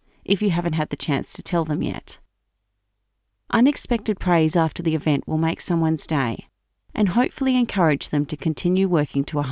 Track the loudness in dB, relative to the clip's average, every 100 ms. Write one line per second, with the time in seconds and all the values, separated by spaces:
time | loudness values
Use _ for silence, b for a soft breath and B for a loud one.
0 | _ _ -2 0 2 0 0 -2 -4 -4
1 | -2 -2 -2 -6 -2 -2 -2 -2 -4 -6
2 | -12 -16 _ _ _ _ _ _ _ _
3 | _ _ _ _ -4 2 2 2 0 0
4 | -2 -2 2 2 4 2 0 -2 -2 -2
5 | 0 0 0 -2 0 -2 0 2 2 2
6 | 0 0 -2 -4 -12 _ _ _ _ -2
7 | 0 2 0 0 0 0 0 2 2 2
8 | 0 -2 -2 -2 -4 -2 0 2 2 2
9 | 0 -2 -2 -2 -2